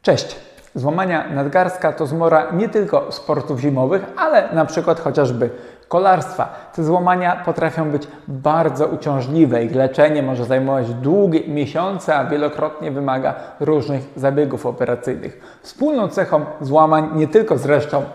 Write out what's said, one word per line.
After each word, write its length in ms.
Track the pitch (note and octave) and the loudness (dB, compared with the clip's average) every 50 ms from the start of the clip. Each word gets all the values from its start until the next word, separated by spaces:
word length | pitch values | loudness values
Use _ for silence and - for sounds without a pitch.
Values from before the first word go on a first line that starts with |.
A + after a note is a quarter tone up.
| _ - | _ 2
Cześć! 280 | F3 - - - - - - - - - - - _ | 2 2 0 -8 -14 -16 -18 -20 -20 -20 -20 -12 _
Złamania 500 | - B2 C#3+ D#3 F#3 F#3+ F#3 E3+ D3+ - - D3+ | -4 -4 -2 -2 0 -2 0 -2 -2 -4 -4 -4
nadgarstka 580 | C#3 C#3 C#3 C#3+ F#3 F#3 F3 F3+ - - D#3 | -4 -4 0 2 2 0 0 -2 -2 -2 -2
to 140 | D3 - D#3+ | 0 -2 -4
zmora 400 | C3 D3 E3 E3 E3 E3 D#3 D#3 - | -4 0 0 2 4 4 4 4 2
nie 160 | F3 E3+ A3 A3+ | -2 -2 -2 0
tylko 440 | - A3 G3+ E3+ - C#3 - - | 0 0 0 2 0 0 0 -2
sportów 480 | - - - - D3+ - B2 - C#3+ A#2+ | -10 -10 -4 -2 -2 -2 -2 -4 -4 -2
zimowych, 420 | C3 D3 C#3 B2+ C3 C3+ F#3 G3 G3 - - | 0 0 2 2 2 2 0 -2 -2 -6 -4
ale 360 | - D4 D#4+ D4+ A3 - - | -2 0 4 4 4 4 4
na 120 | D#3+ E3 D#3 | 0 0 0
przykład 360 | D3+ - E3+ - - E3 - | 0 0 -2 0 0 0 0
chociażby 500 | - D3 B2 D#3+ C#3+ B2 B2 A#2 B2 A#2 - - - - - - - _ | 0 -2 2 2 2 2 2 0 -2 -2 -2 -10 -16 -20 -20 -20 -8 _
kolarstwa. 680 | - F3 F#3+ G3 F#3 E3 - - - - - - - - - - - | 0 2 4 4 4 2 0 -6 -4 -6 -6 -6 -6 -18 -20 -12 -6
Te 100 | - D#3+ | -2 0
złamania 580 | D3+ F3 F3+ F3 F3+ F3+ F3+ F3+ F3 F3+ - - | 2 2 2 2 2 2 2 2 0 -2 -2 -4
potrafią 460 | E3+ D#3+ - E3 D#3+ D#3 E3 D#3+ D3+ | -4 -2 0 -2 -2 -2 -2 -2 -2
być 180 | D3 C#3+ D3 - - - - - | -2 -4 -4 -8 -18 -20 -14 -12
bardzo 580 | C#3 C3 C3 D3+ D#3 E3 E3 D#3 C3 C3 D3+ | -12 -2 0 0 2 2 2 0 0 0 -2
uciążliwe. 760 | - E3 - - D#3 C#3+ C3+ A#2+ B2+ D3+ E3 D#3+ C3 A#2+ A#2 A#2 | -2 -2 -4 -4 -2 -2 -2 -2 0 4 4 4 4 4 0 0
Ich 100 | A#2 - | 0 2
leczenie 480 | C3 C3 C3 C3 - D3 D3+ D3+ D3 | 2 0 2 4 4 4 4 4 0
może 220 | C3+ C3 C3 A#2+ A#2+ | 0 -2 -2 -4 0
zajmować 500 | A2+ C3 C3 C3 C3+ C3+ C3+ B2 A2+ A#2+ | 0 0 0 2 0 0 0 -2 -2 -6
długie 540 | A#2+ B2+ C#3+ E3+ G3+ G3+ F#3 D#3+ D#3 - - | -2 0 2 4 4 4 4 2 0 0 0
miesiące, 680 | D3 D3 C#3+ - C#3+ D#3+ F3+ F#3+ G3 F3 - - D#3 | -2 -2 -2 -2 -2 -4 -2 -2 -4 -6 -2 0 0
a 80 | C#3 C3 | 0 0
wielokrotnie 680 | C3 D3 D3 D3 D3 D3+ - D3+ D3+ D3+ - E3 D#3 | 0 -2 -2 -2 -2 -2 -2 -4 -4 -4 -8 -8 -6
wymaga 440 | C3+ C#3 C#3+ C3+ C3 C3 C3+ C#3+ C3+ - - - - - | -6 -4 -2 -2 -2 -2 -2 -4 -4 -4 -12 -16 -8 -4
różnych 420 | D3 D3 D#3 D3 B2 D3 C#3 C3 C3 - - | 0 0 2 0 0 -2 -4 -6 -6 -10 -10
zabiegów 500 | C3+ C3 C#3 C#3 D3 D3 C#3 B2+ A#2+ - | -2 -2 0 2 2 0 0 -2 -4 -4
operacyjnych. 920 | B2 A#2 - B2+ A#2+ B2 B2 - C3+ - - - - - - - - - _ | -6 -2 -2 -2 -2 -2 -4 -4 -6 -6 -6 -8 -14 -14 -16 -20 -20 -20 _
Wspólną 460 | - - - - B3+ D4+ D4+ B3+ G#3 E3+ | -20 -20 -6 -2 -2 0 0 0 -2 -2
cechą 360 | - G3 F3+ - E3+ D3+ C#3+ C#3+ - - | 0 -2 0 2 0 0 0 -2 -10 -10
złamań, 500 | D3 C3 C#3 D#3 D#3 D#3 D#3+ D3+ D#3 D#3 - | -4 2 4 4 6 6 4 2 2 0 0
nie 140 | D#3 D#3 D3+ | 0 0 4
tylko 300 | - A3 G#3+ A3 E3+ B2 | 4 4 4 4 0 0
zresztą 440 | C3+ C#3 D3 C#3 - - - C#3+ - - | 2 2 2 2 2 0 -2 -4 -4 -4